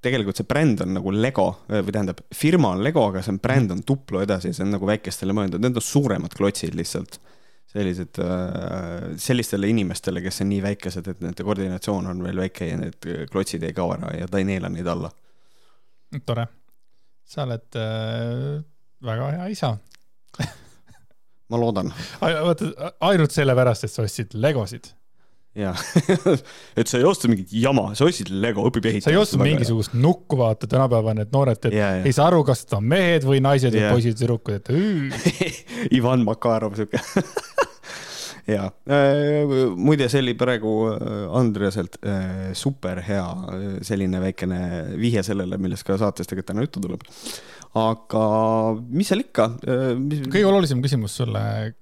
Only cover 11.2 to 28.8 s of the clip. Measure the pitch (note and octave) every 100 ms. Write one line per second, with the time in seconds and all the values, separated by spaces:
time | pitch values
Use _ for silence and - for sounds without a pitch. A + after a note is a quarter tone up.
11.2 | E2+ F2+ F#2 G2 F#2+ F2+ - G2+ F#2+ F2+
12.2 | F2+ F#2 F#2 - E2+ E2+ E2+ - - E2
13.2 | D2+ F#2+ F#2+ E2 D#2+ E2 F2 F2 E2 E2
14.2 | F2 G2 F#2+ F#2+ F#2 F2 F2 F2 F2 -
15.2 | - - - - - - - - - C#3+
16.2 | - A#2 A#2 - - - - - - -
17.2 | - - C3 A#2 - A#2+ A2 A2 A2 A2+
18.2 | A#2 A#2+ C3+ D3 D3+ - - - B2 A2
19.2 | C3+ D#3 F#3 G#3+ C#3 G#2+ - - - -
20.2 | - - - - - - - - - -
21.2 | - - - A#2 A#2 G2+ F#2 - - -
22.2 | D#3+ D#3+ E3 E3 D#3 - D#3+ - E3 F#3+
23.2 | D3+ - C#3 B2+ B2+ A#2+ A2+ - G#2+ -
24.2 | G#2+ G#2+ B2+ C#3 F#2+ A2+ - - - -
25.2 | - - - - G2+ F2 - F3 - F#3+
26.2 | F#3+ F3 - - - - A#2 B2 D3 F#3+
27.2 | A#2 G#2+ F#2 A2 B2 C3+ G2 G#2 D#3 -
28.2 | F2+ F#2+ A#2 G#2 B2 A#2